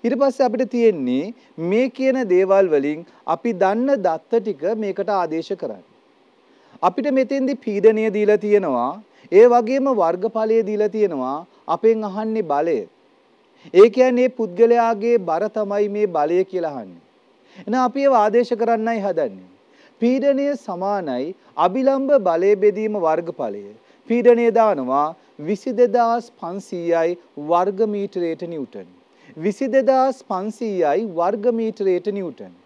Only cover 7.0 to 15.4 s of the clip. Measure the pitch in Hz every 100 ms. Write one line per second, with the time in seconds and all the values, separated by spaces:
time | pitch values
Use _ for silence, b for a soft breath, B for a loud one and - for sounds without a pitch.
7 | 277 269 262 277 262 277 - 202 220 220
8 | 220 202 208 208 208 208 175 127 123 185
9 | - b b 185 240 240 220 269 269 240
10 | 165 175 208 220 220 226 208 208 214 214
11 | 202 151 127 143 175 b b 165 220 220
12 | 214 190 220 220 175 143 165 135 92 _
13 | _ _ _ _ _ B B 175 226 247
14 | 254 247 254 247 220 175 226 233 233 220
15 | 226 233 175 160